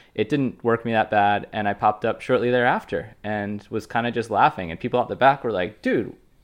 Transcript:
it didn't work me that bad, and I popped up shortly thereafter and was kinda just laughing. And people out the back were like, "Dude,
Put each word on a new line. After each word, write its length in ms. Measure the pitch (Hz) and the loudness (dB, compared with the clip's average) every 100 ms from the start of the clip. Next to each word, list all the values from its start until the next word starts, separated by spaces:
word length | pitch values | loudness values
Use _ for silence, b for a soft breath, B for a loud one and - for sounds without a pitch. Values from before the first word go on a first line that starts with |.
| B - | B -4
it 140 | 110 | -2
didn't 340 | 147 127 - | 0 -2 -2
work 220 | 117 113 117 | 0 0 2
me 80 | |
that 180 | 110 107 | 0 2
bad, 360 | 107 101 104 - | 4 4 2 -2
and 160 | 107 101 | -4 -4
I 60 | |
popped 320 | 101 107 - 113 | 0 0 0 -2
up 160 | - | -4
shortly 300 | - 127 120 | 0 0 2
thereafter 680 | 123 123 202 - 95 - - | 2 2 0 -2 -6 -6 -12
and 460 | 104 107 104 104 - | -6 -4 -4 -8 -8
was 160 | 110 - | -8 -4
kinda 260 | 120 120 | -4 -2
just 180 | 117 107 | -2 -2
laughing. 420 | 101 143 - 87 | 4 2 2 -8
And 80 | 85 | -6
people 180 | 123 123 | -2 -2
out 120 | 113 | -2
the 80 | 113 | 2
back 260 | 131 139 | 4 4
were 80 | 123 | 0
like, 300 | 98 90 - | -2 -2 -4
"Dude, 340 | 254 185 95 - _ _ | -2 -2 -2 -8 _ _